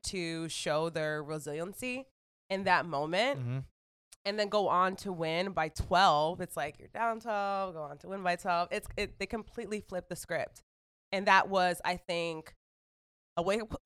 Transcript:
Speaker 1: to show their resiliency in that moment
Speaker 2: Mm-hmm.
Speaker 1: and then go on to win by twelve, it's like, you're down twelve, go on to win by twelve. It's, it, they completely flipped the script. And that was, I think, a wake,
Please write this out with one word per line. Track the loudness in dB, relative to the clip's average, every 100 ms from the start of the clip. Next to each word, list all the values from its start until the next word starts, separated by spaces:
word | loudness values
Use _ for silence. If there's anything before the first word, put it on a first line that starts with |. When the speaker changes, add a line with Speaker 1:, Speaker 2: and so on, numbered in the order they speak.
Speaker 1:
to | -6 -4 -4 -4 -4
show | -4 0 0 0
their | -2 -2 -2
resiliency | -4 -6 -6 -6 -6 -6 -6 -6 -10 _ _ _ -4
in | -2
that | 4 4
moment | 4 0 0 2 2 0
Speaker 2:
Mm-hmm. | -2 -4 -6 _ _ _ _ -10 -4
Speaker 1:
and | -2
then | 0
go | 2 4
on | 4 4 0
to | -6
win | -4 0 0 0
by | 0 -2
twelve, | -2 2 6 8 6 4 0
it's | -6 -4
like, | -6 -6
you're | -10
down | -2 -2 -2
twelve, | -2 -2 0 -2 -4
go | -6
on | -10 -10
to | -8
win | -4
by | -2 0
twelve. | 0 0 0
It's, | -4 -6 -6
it, | -6 -6
they |
completely | -6 -6 -8 -10 -6 -6
flipped | -6 -8 -6
the | -10
script. | -4 -4 -4 -8 _ _ _ _ _
And | 0 6
that | 6 6
was, | 4 4 2
I | -2 -4
think, | -4 -4 -2 -6 -10 -20 _ _ _ _ _ _ _ -2
a |
wake, | 0 0 -2 -4